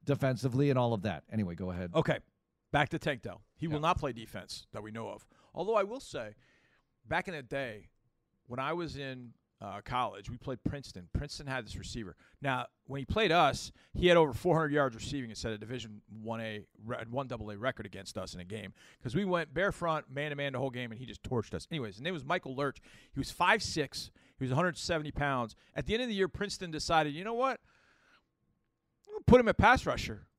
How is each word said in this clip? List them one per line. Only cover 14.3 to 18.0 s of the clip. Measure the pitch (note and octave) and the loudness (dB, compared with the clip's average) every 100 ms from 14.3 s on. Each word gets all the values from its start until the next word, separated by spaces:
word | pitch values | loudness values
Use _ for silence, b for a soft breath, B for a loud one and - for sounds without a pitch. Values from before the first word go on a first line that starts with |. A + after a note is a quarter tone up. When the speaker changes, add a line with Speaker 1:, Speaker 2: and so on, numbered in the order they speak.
Speaker 2:
four | A#2 F3 D#3+ | 4 4 4
hundred | D#3 | 4
yards | C#3+ C#3 A2+ | 4 2 0
receiving | G#2 C#3+ A#2+ | -6 -6 -6
and | G#2 | -6
set | A#2+ | -4
a | G#2+ | -4
Division | G#2+ B2+ A#2 G#2 _ | -6 -8 -8 -14 _
one | G#2+ A2 A2+ | -12 -8 -6
A, | A2 G#2+ - _ | -6 -8 -12 _
re-, | G#2+ B2 A2+ | -8 -6 -4
one | A#2+ C3+ | -4 -4
double | A#2+ G#2+ | -6 -8
A | G#2 | -4
record | B2 C3 G#2 | -4 -4 -8
against | F#2+ | -10